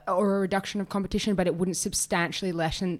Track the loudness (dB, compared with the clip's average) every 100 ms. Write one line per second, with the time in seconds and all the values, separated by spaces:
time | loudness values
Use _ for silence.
0 | 0 2 4 2 2 0 -2 -4 -2 -2
1 | -2 0 0 2 2 2 0 0 -2 -2
2 | 0 0 0 -2 -4 0 -2 0 -2